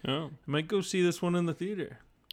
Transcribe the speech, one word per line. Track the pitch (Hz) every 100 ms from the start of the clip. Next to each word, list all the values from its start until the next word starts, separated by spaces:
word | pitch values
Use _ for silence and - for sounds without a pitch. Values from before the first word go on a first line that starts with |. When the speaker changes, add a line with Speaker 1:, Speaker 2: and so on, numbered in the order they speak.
| -
Speaker 1:
Oh. | 143 151
Speaker 2:
I | 151 -
might | 147 160
go | 202
see | 180 185
this | 175 170
one | 175
in | 175 170
the |
theater. | 147 185 202 - - - _ -